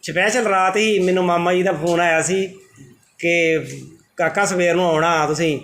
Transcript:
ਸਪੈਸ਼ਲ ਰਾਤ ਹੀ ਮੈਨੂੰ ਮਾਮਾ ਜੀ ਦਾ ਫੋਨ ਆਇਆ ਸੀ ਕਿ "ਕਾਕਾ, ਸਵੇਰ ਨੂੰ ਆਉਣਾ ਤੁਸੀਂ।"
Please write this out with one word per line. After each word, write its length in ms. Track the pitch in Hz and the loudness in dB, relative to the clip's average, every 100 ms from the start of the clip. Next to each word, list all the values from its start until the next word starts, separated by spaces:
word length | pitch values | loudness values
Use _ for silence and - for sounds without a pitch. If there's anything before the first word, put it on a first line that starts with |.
ਸਪੈਸ਼ਲ 460 | - 160 196 247 220 | -6 -2 0 0 0
ਰਾਤ 300 | 190 185 190 | 2 2 2
ਹੀ 220 | 220 208 | 0 2
ਮੈਨੂੰ 260 | 180 185 180 | 2 2 2
ਮਾਮਾ 280 | 170 175 | 0 2
ਜੀ 100 | 180 | 0
ਦਾ 80 | 180 | 0
ਫੋਨ 280 | 165 170 170 | -2 0 2
ਆਇਆ 220 | 175 160 | 2 2
ਸੀ 260 | 156 190 190 - - - - - _ _ | 0 -2 -4 -8 -20 -20 -20 -20 _ _
ਕਿ 400 | 170 170 165 160 131 135 - - _ - | -2 2 2 0 -4 -14 -18 -20 _ -4
"ਕਾਕਾ, 280 | 160 202 202 | -2 0 -2
ਸਵੇਰ 300 | 180 175 170 | 0 0 2
ਨੂੰ 100 | 180 | 2
ਆਉਣਾ 400 | 156 165 165 151 | 2 2 0 0
ਤੁਸੀਂ।" 340 | 151 165 139 | 0 -2 -2